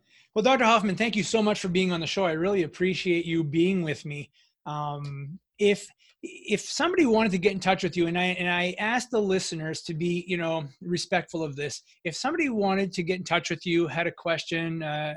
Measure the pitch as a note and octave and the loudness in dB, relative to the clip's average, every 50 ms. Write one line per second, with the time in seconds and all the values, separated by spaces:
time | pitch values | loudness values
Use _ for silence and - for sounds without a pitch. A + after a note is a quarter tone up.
0 | _ _ _ _ _ _ - G#3+ G3+ B3+ C4+ B3 B3 A3 A3+ A3 F#3+ G#3 F3+ F3+ | _ _ _ _ _ _ 0 2 4 4 6 6 6 6 6 6 4 2 0 0
1 | A3 A#3+ F#3 G#3 F#3 - - A3+ G#3 G#3 G#3 - - F#3 E3+ F#3 F#3 F#3 F3+ E3 | 0 0 0 -2 0 2 2 2 4 2 2 0 -2 0 0 2 2 2 0 -2
2 | E3 - - G3+ F#3+ F3 D#3+ D#3+ E3+ G3 G#3 G3 E3 D3 - - F3+ F#3 F3+ - | -2 -2 -2 0 0 0 0 0 0 2 2 0 0 -2 -2 0 0 0 0 0
3 | - F#3 E3+ E3+ E3+ E3+ E3 E3 E3 D3 C#3 E3 E3+ F#3 G3 F#3 E3 D#3 C#3+ - | 0 0 0 2 0 0 0 0 0 0 2 4 4 4 4 2 0 -2 -4 -4
4 | - D3+ D3 C#3+ C#3+ - _ _ _ _ _ _ - D3+ D3+ D3 D3 D3 D3 C#3+ | -6 -10 -10 -10 -12 -14 _ _ _ _ _ _ -10 -8 -6 -6 -4 -6 -6 -6
5 | C#3+ C#3+ C#3 C#3 C#3+ C#3 E3 - _ _ _ - G#3 G3+ G3+ - - - _ _ | -8 -10 -10 -10 -10 -12 -12 -14 _ _ _ 2 2 4 4 2 -2 -10 _ _
6 | _ _ _ _ - - - - - - G#3+ - - - - - C#4 F4 F#4 F#4 | _ _ _ _ -16 -16 -16 -12 -4 -2 -2 -2 -2 -4 -2 0 0 2 4 4
7 | D#4+ B3 A3 A3 A3 A3 F3 F#3 E3+ G3+ F#3+ F#3 - F#3 F#3+ F#3 - F3 - F3+ | 4 6 6 4 4 2 2 2 2 2 0 2 2 2 2 4 2 0 0 0
8 | E3+ E3 E3+ F3+ F3+ F3+ F3+ - F3 F3+ F3 F3 F3+ F3+ F3 - G#3 A3 A#3+ B3 | 0 2 2 2 0 0 0 0 0 0 0 0 0 -2 -2 -2 -2 0 0 -2
9 | A#3+ - - A3 G#3 F#3+ F#3 F#3+ F#3 - F3+ D#3+ D#3 D#3 D#3 - - - E3+ D3+ | -2 0 0 0 2 2 2 0 0 -2 -6 -6 -4 -6 -6 -6 -6 -6 -4 -2
10 | E3+ F3 F3 F3 E3+ - F#3 F3 E3+ E3 E3 D#3+ D3 C3+ - - - F3+ F3+ E3 | 0 0 0 -2 -2 -2 -2 -2 -2 -2 -2 -2 -4 -6 -10 -10 -6 -4 -2 -2
11 | - - G3 F3 D#3+ - - E3 D#3+ D3 C3+ C#3 C#3+ D3 - - - _ _ _ | 0 0 0 0 0 -2 -4 -6 -4 -4 -6 -6 -6 -8 -8 -10 -14 _ _ _
12 | - F3 D#3 - - C4 E4 F4 D#4+ C#4 A#3 G#3+ G3+ G3 F#3+ G3 G3 F#3 F#3 - | -8 -8 -6 -4 -4 -2 -2 0 0 0 0 0 0 0 2 0 0 -2 -2 -4
13 | F3 D#3+ F#3 F3+ F3+ - E3 F3 E3 - F3 D#3+ - F3+ E3+ E3+ E3+ D3+ C3 E3 | -4 -2 -4 -4 -2 -2 -2 -2 0 -2 -6 -6 -2 0 0 2 2 0 0 -2
14 | E3+ E3+ E3+ - - E3+ E3 D3+ - - F3 E3 E3 E3 E3 E3 D#3 D3+ D3+ D3+ | -2 -2 -4 -4 -4 -2 -2 -2 -4 -4 -4 -4 -2 -4 -4 -4 -4 -4 -4 -4
15 | D3+ D3+ D3 | -4 -4 -6